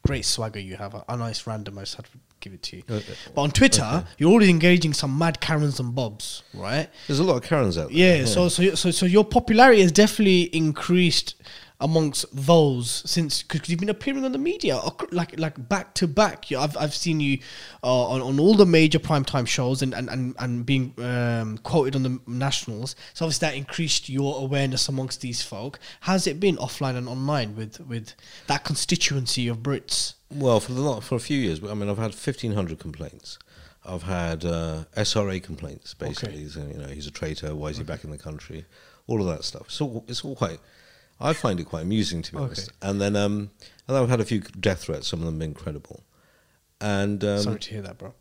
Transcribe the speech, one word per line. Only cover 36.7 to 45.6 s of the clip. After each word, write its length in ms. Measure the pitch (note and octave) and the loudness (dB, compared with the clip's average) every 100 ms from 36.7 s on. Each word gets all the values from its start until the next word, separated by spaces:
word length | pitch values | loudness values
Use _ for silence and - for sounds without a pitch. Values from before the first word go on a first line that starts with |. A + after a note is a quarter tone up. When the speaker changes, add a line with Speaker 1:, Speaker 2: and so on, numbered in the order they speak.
| D2 | -12
Speaker 2:
know, 80 | C#2 | -12
he's 200 | C#2+ D2 | -12 -14
a 20 | |
traitor. 440 | - D#2 D2+ D#2 | -8 -8 -6 -8
Why 140 | D2+ D2+ | -8 -8
is 80 | D2+ | -8
he 40 | |
Speaker 1:
Okay. 100 | D#2 | -8
Speaker 2:
back 120 | - | -10
in 60 | D2+ | -10
the 60 | D2 | -14
country? 460 | - D#2 - D#2+ F2 _ _ _ - | -12 -14 -14 -16 -18 _ _ _ -4
All 120 | A#2 | 0
of 60 | F#2 | 0
that 180 | - | -2
stuff. 260 | - - - | -8 -10 -14
So 340 | - D3 A#2 - | -6 -6 -6 -10
it's 160 | A#2+ | -10
all 100 | D3 C3+ | -8 -4
quite, 240 | F#2 D#2+ _ _ _ _ _ _ | -6 -6 _ _ _ _ _ _
I 120 | C3+ | -2
find 280 | D#3+ A#2+ F2+ | 0 0 -2
it 40 | D#2 | -4
quite 160 | D#2+ | -6
amusing, 400 | E2+ A2 F#2 E2 | -2 0 0 -4
to 100 | - | -8
be 60 | - | -6
Speaker 1:
Okay. 80 | C3 | -6
Speaker 2:
honest. 260 | A2 G2 _ | -8 -12 _
And 180 | G2 G2 | -4 0
then, 140 | G2+ | 0
um, 360 | G#2 G2+ G#2 G2+ _ - _ - | 2 0 -2 -6 _ -20 _ -4
and 100 | C3+ | 0
I've 120 | B2 | 2
had 120 | B2 | 0
a 40 | |
few 160 | G#2+ A2 | 0 -2
death 400 | - F#2+ G2+ F#2 | -4 -2 -2 -2
threats, 260 | - D2+ - | -4 -6 -6
some 140 | D#2+ | -4
of 60 | E2 | -4
them 140 | D#2+ | -4
incredible. 600 | D#2+ D2 | -6 -8